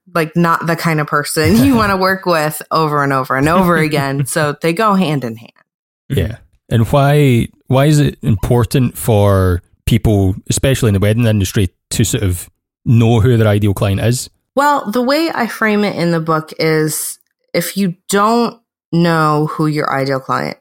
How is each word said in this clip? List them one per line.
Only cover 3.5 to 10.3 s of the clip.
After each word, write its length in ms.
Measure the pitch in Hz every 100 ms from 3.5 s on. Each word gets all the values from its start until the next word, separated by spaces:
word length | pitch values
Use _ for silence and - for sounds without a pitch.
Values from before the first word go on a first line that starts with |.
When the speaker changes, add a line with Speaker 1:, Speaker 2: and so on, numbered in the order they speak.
| 180 175 165
Speaker 1:
again. 480 | 156 147 139 139 139
Speaker 2:
<laughs> 80 |
Speaker 1:
So 220 | 165 147 143
they 120 | 165
go 200 | 170 220 190
hand 280 | 156 147
in 120 | 123 113
hand. 140 | 117 _ _ _ _ _ -
Speaker 2:
Mm-hmm. 80 | 117
Speaker 3:
Yeah. 180 | 87 117 _ _ -
And 180 | 113 113
why, 560 | 143 139 147 139 117 - _ -
why 180 | 131 147
is 140 | 147
it 180 | 143 -
important 720 | 127 101 - 120 113 143 120 -
for 640 | - 104 101 95 92 87 _ _ -
people, 500 | 120 117 101 95